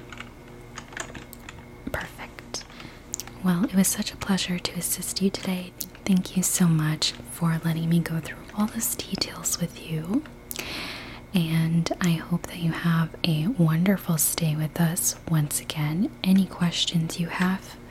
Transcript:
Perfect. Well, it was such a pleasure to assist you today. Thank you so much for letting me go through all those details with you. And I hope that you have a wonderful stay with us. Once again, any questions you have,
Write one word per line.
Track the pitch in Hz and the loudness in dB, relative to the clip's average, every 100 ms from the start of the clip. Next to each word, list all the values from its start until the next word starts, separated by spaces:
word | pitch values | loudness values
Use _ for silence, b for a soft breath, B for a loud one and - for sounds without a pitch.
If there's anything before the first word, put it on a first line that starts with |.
| - - - - - - - - - - - - - - - - - - - | -14 -14 -14 -16 -18 -18 -16 -16 -12 -10 -10 -12 -14 -16 -16 -16 -16 -14 -6
Perfect. | - - - - - - - - B B B B - - - | -4 -6 -10 -14 -14 -12 -12 -12 B B B B -12 -10 -2
Well, | 185 175 | 2 2
it | 247 | 4
was | 185 190 | 4 4
such | - 208 | 2 -2
a | - | -4
pleasure | - 190 - 175 | 0 0 2 -2
to | - 180 | -2 -4
assist | - - 180 - | -2 -2 -4 2
you | 196 | 2
today. | - - 180 180 - - - - | 2 -2 -2 -4 -8 -10 -4 4
Thank | 185 185 - | 4 4 2
you | |
so | 175 - 180 | 2 4 6
much | 160 151 156 - - - | 6 4 0 -2 -4 -10
for | - 170 165 | -2 0 2
letting | 165 160 165 | 0 0 4
me | 170 | 4
go | 160 165 | 4 0
through | - - - - | -4 -10 -6 0
all | 214 | 0
those | 226 233 - | 0 -2 -2
details | - 190 - - 170 - | -4 -4 -4 -4 -4 -2
with | 170 - - | -2 -4 -6
you. | 160 160 233 - - - B B B B B B B - | -4 0 0 -2 -8 -10 B B B B B B B -2
And | 190 165 160 160 170 165 359 | 2 4 4 4 4 2 2
I | 185 | 2
hope | 160 - 170 - | 2 0 -2 -2
that | 180 | -2
you | 170 | 0
have | 156 170 165 160 - | 2 2 2 2 -2
a | - 151 160 | -2 0 2
wonderful | 269 165 160 185 190 - 160 | 4 4 6 4 2 2 2
stay | - - 160 151 | 2 2 0 2
with | 156 - | 0 2
us. | 170 165 - - - | 2 2 -2 -2 0
Once | 160 147 - | 2 2 0
again, | - - 151 160 247 - | -4 -2 0 2 0 0
any | 185 190 185 | 4 4 4
questions | - 175 - - 170 160 - | 2 0 0 0 0 0 -2
you | 170 | -4
have, | - 185 190 - - - | 0 0 0 -4 -16 -14